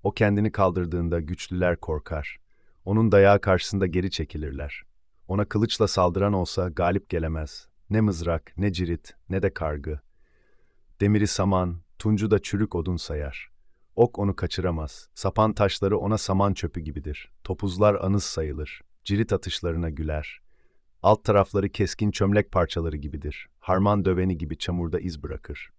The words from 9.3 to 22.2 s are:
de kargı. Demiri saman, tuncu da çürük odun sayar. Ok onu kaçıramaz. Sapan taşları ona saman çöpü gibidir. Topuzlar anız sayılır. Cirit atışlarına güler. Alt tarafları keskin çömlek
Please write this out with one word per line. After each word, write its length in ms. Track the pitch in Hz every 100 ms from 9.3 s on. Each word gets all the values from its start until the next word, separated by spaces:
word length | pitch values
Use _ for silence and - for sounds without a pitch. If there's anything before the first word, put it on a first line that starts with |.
| 95
de 120 | 98
kargı. 460 | - 80 76 73 73 _ _ _ _ _ _ _ _ _ -
Demiri 260 | 101 104 104
saman, 540 | - 98 95 90 85 - -
tuncu 320 | 107 104 107
da 80 | 101
çürük 360 | - 98 107 87
odun 220 | 82 87
sayar. 540 | - 78 71 - - - - _ _ -
Ok 240 | 120 -
onu 160 | 101 92
kaçıramaz. 760 | 87 - 90 80 76 - - -
Sapan 380 | 98 - 110
taşları 440 | 104 101 - 98 104
ona 200 | 101 107
saman 360 | - 95 101
çöpü 260 | 95 80 85
gibidir. 520 | 78 73 71 73 - -
Topuzlar 520 | - 92 101 90 104 98
anız 280 | 95 101
sayılır. 580 | - - 78 73 73 - - _
Cirit 300 | - 101 110
atışlarına 560 | 98 - - 87 82 82
güler. 520 | 78 78 76 76 - - _ _ _ _ _
Alt 220 | 92 107
tarafları 460 | - 101 95 101 98
keskin 420 | - 98 - 107
çömlek 400 | -